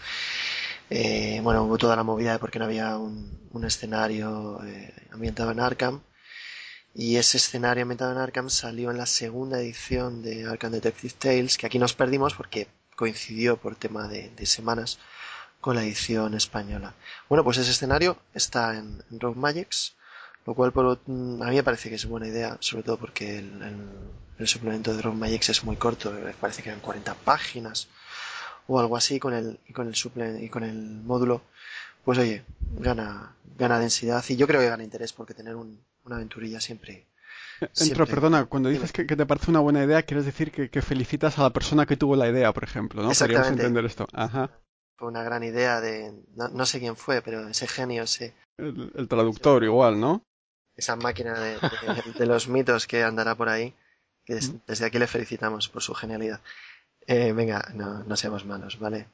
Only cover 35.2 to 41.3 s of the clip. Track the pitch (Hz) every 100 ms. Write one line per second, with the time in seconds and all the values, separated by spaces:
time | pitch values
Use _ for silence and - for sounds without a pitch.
35.2 | 113 113 113 113 113 107 _ _ 123 117
36.2 | 110 110 110 110 - 110 - 92 _ _
37.2 | - - - - - - 156 156 156 139
38.2 | 156 156 127 135 131 143 170 - 151 147
39.2 | 143 143 - 160 147 147 139 160 160 147
40.2 | 139 - 156 - 131 139 - 131 120 147
41.2 | 156